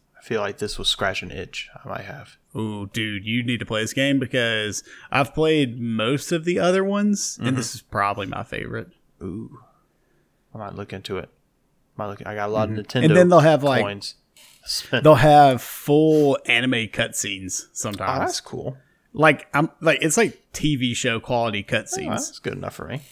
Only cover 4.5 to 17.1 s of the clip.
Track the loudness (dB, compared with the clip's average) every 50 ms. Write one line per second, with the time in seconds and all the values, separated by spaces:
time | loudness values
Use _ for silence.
4.5 | 0 -2 -2 -4 -6 -8 -10 -14 -20 -20 -10 -4 -2 -2 -2 0 0 0 2 2
5.5 | 4 2 2 0 -2 -6 -6 -4 -2 -2 0 0 0 -2 -2 -4 -4 -4 -2 -2
6.5 | -2 0 2 2 2 2 0 0 0 0 2 2 0 0 -2 -6 -6 -4 -4 -2
7.5 | -2 -2 -4 -6 -8 -12 -14 -8 -2 0 0 0 0 -2 -6 -8 -8 -8 -10 -8
8.5 | -8 -8 -8 -8 -10 -10 -12 -14 _ _ _ _ _ -14 -12 -10 -10 -10 -12 -14
9.5 | -16 -20 -20 _ _ _ _ _ _ _ _ _ _ _ _ _ _ _ _ _
10.5 | -14 -14 -12 -12 -10 -12 -12 -10 -12 -12 -10 -8 -8 -8 -8 -10 _ _ _ _
11.5 | _ _ _ _ _ _ _ _ _ -10 -10 -10 -10 -12 -12 -10 -6 -6 -4 -2
12.5 | 0 0 -2 -2 -2 -6 -6 -4 -2 2 4 6 6 6 8 8 8 8 8 6
13.5 | 4 4 2 2 2 2 0 -2 -4 -8 -10 -14 -16 _ _ _ _ -20 -20 -20
14.5 | -20 _ -10 -8 -8 -6 -6 -2 0 6 8 8 8 10 8 8 10 10 10 8
15.5 | 6 2 -2 -10 -14 -8 0 2 4 4 6 6 6 6 6 4 2 2 2 2
16.5 | 2 2 2 2 0 0 -2 -4 -2 -4 -4 -4